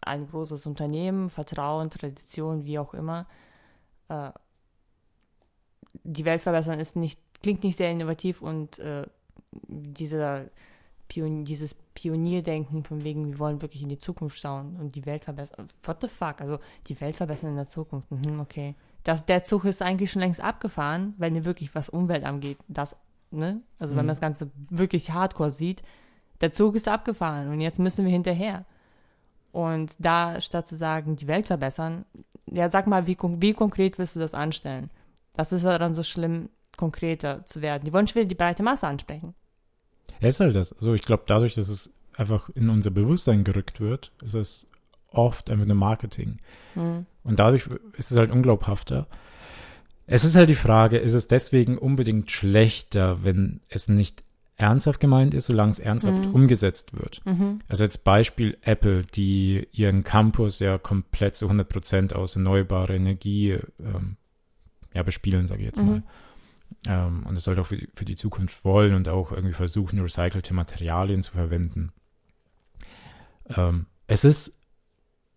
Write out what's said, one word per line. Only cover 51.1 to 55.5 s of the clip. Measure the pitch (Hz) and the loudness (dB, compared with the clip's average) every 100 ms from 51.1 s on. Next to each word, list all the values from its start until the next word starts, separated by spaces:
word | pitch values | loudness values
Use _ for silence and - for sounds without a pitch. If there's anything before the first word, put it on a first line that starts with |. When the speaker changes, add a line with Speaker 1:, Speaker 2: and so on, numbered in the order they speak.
Speaker 2:
es | 117 - | 2 4
deswegen | 127 - 131 120 127 | 2 6 4 4 2
unbedingt | 135 139 110 110 104 | 2 2 2 0 0
schlechter, | - 98 104 113 - - 104 92 90 | -2 4 6 6 4 -2 2 2 2
wenn | 95 92 95 - _ | 2 2 0 -2 _
es | - - | -6 2
nicht | 104 101 - - _ _ - | 4 4 -4 -20 _ _ 0
ernsthaft | 107 131 151 139 | 4 4 4 4
gemeint | 143 131 135 | 6 6 6
ist, | 143 | 2
solange | - | 2